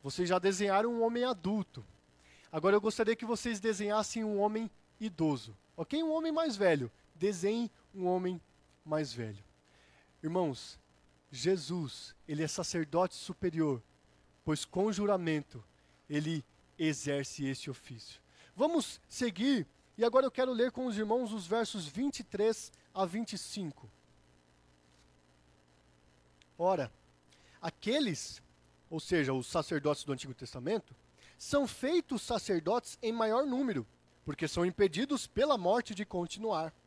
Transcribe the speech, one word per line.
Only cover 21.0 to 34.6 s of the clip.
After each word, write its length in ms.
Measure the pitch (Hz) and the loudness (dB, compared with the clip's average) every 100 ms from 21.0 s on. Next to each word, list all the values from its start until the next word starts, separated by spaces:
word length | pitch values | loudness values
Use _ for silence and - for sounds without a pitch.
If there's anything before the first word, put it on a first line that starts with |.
| 214 240 233 | 0 0 0
os 160 | 220 170 | -6 -2
versos 400 | 220 226 214 151 | -2 0 -4 -8
vinte 340 | 170 277 - | -2 -2 -4
e 40 | |
três 480 | 220 196 220 220 - - _ | -8 0 2 2 -6 -18 _
a 100 | 190 | -2
vinte 300 | 185 202 226 | 0 0 -6
e 40 | 190 | -8
cinco. 480 | - 208 170 - 107 _ _ - _ _ _ _ _ _ _ _ _ _ _ _ _ _ _ _ _ _ _ _ _ _ - - | -8 -6 -6 -8 -20 _ _ -20 _ _ _ _ _ _ _ _ _ _ _ _ _ _ _ _ _ _ _ _ _ _ -20 -2
Ora, 340 | 175 180 123 - _ _ _ - - - | 0 2 -2 -8 _ _ _ -20 -20 -8
aqueles, 800 | 170 - 202 277 254 147 - - - _ _ _ _ | -8 -4 0 2 0 -2 -8 -14 -20 _ _ _ _
ou 80 | 160 | -10
seja, 340 | - 175 135 | 0 2 2
os 140 | 131 120 | 0 0
sacerdotes 560 | 165 151 156 143 147 | -2 0 0 2 0
do 100 | 147 | -2
Antigo 220 | 131 139 | -6 -6
Testamento, 640 | 123 127 127 127 214 - - _ _ - - | -12 -12 -6 -2 -2 -4 -20 _ _ -20 -18
são 280 | - 285 269 | 0 2 2
feitos 560 | - 262 339 - 233 | -2 0 0 0 -6
sacerdotes 760 | - 226 - 180 156 233 - - | -2 -4 0 0 2 0 0 -6
em 120 | 226 | -4
maior 340 | 233 220 226 285 | 0 2 2 2
número, 400 | 254 269 156 110 _ _ _ | 0 0 0 -4 _ _ _
porque 240 | - 143 160 | -10 -4 -2
são 180 | - | 2